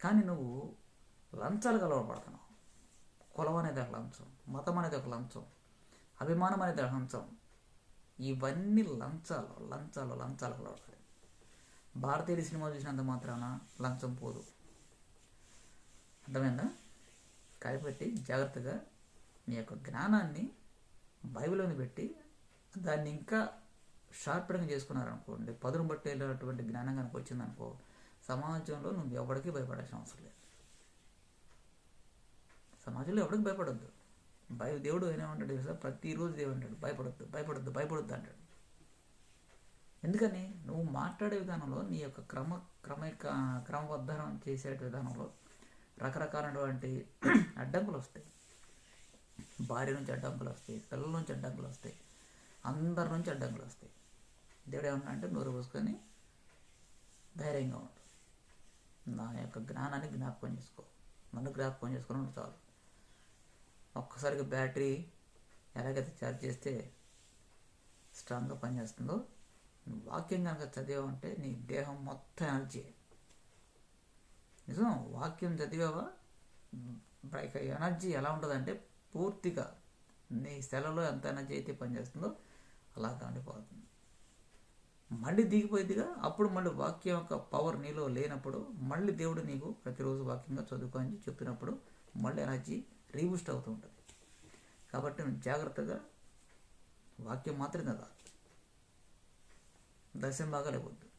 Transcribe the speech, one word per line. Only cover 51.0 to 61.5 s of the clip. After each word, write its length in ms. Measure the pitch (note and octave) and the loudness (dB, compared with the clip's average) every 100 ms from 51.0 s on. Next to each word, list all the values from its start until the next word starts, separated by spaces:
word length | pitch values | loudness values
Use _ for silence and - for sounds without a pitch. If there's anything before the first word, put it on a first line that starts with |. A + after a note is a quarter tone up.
| D3 | 0
నుంచి 240 | E3 D#3+ | 0 0
అడ్డంకులు 340 | C3 B2+ C#3 C3 | -2 -4 -4 -6
వస్తాయి, 320 | C3 - - - - - - - - A#2+ | -8 -10 -12 -16 -20 -20 -20 -20 -8 -2
అందరి 440 | C#3+ E3 F3 D#3+ | 2 2 4 2
నుంచి 200 | E3 E3+ | 2 0
అడ్డంకులు 360 | C#3 B2+ - - | 0 0 -2 -8
వస్తాయి. 280 | - - - - - - - - - C3+ | -14 -18 -20 -20 -20 -20 -20 -20 -16 -6
దేవుడు 180 | C3+ D3 | -2 0
ఏమన్నా 240 | C#3 C#3+ | 0 0
అంటే, 160 | C#3 F3+ | -2 0
"నోరు 240 | D3+ C3 | 0 0
మూసుకొని 480 | B2 B2+ - - - - - - - - - - - - - - - - E3 | -2 -4 0 0 0 -6 -20 -20 -20 -20 -20 -20 -20 -20 -20 -20 -20 -12 -4
ధైర్యంగా 400 | D3 C#3+ C3 A#2+ | 0 2 2 -2
ఉండు, 240 | - - - - - - - - - - - - - | -6 -14 -20 -20 -20 -20 -20 -20 -20 -20 -20 -12 -4
నా 300 | A#2 A#2 A#2+ | -4 -2 -4
యొక్క 200 | B2+ A#2 | -4 -4
జ్ఞానాన్ని 500 | B2 C3 C#3 C#3 D3+ | -6 -2 -2 -2 -2
జ్ఞాపకం 480 | C#3 C3 - A#2+ B2+ | -2 -4 -4 -4 -6
చేసుకో, 260 | - - - - - - - A#2+ | -8 -16 -20 -20 -20 -20 -10 -4
నన్ను 180 | C#3 | -4